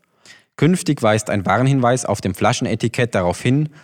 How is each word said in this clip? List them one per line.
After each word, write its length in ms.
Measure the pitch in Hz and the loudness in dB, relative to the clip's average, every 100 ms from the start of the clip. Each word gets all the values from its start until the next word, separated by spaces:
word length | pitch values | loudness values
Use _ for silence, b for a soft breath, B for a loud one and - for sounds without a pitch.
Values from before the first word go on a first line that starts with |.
| b b b b b - | b b b b b 0
Künftig 460 | 147 180 - 143 | 2 2 0 0
weist 260 | 110 110 - | 2 2 0
ein 160 | 104 | -2
Warnhinweis 600 | 90 101 131 139 120 127 | 0 2 2 2 2 0
auf 160 | - - | -2 -4
dem 140 | 98 | -4
Flaschenetikett 840 | 92 104 127 113 110 117 - 120 101 | 0 0 0 -2 -2 -2 -2 -2 0
darauf 240 | 90 90 | -2 -2
hin, 280 | 123 135 151 B | 0 0 0 B